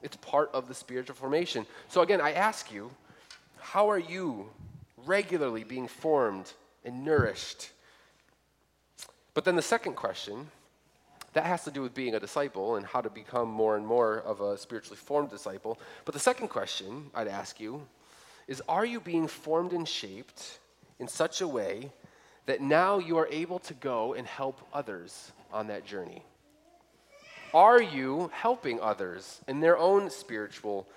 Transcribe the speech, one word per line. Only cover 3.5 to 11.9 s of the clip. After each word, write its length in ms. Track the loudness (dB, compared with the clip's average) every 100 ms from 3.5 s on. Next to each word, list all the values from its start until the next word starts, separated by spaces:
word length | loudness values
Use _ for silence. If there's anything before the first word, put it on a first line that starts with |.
| -20
how 300 | 0 4 4
are 100 | 4
you 500 | 0 -4 -4 -6 -10 -16 -18 -20 -20 -10 0
regularly 580 | 0 2 0 0 -2
being 240 | -4 -6 -8
formed 640 | -2 4 4 4 0 -8 -16 _ _
and 220 | -12 -6 4
nourished? 640 | 4 4 0 -10 -12 -16 -20 _ _ _ _ _ _ _ _ _ _ _ -20 -20 _ _
But 120 | 0 2
then 100 | 2
the 60 |
second 340 | 2 0 0 -4
question, 520 | -4 -4 -8 -10 -12 -20 _ _ _ _ _ -20 -4
that 140 | 0 2
has 180 | 0
to 80 | -2
do 100 | -6
with 120 | -6